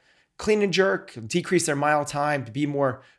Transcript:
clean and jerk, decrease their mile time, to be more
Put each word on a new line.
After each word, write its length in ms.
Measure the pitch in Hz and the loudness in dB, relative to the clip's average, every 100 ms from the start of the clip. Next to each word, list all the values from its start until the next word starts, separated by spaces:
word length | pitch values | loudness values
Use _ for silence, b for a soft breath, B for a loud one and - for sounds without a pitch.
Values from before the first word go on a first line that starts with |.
| b b b - | b b b -8
clean 240 | - 214 | 0 2
and 100 | 196 | 2
jerk, 420 | 165 190 190 - - 110 | 2 2 0 -6 -14 -4
decrease 380 | 175 - 180 165 | -2 2 0 2
their 100 | 143 | 0
mile 300 | 147 151 143 | 2 2 0
time, 400 | 147 147 147 113 | -2 -2 -2 -4
to 60 | |
be 140 | 110 147 | -4 -2
more 360 | 143 135 120 b | 0 0 -2 b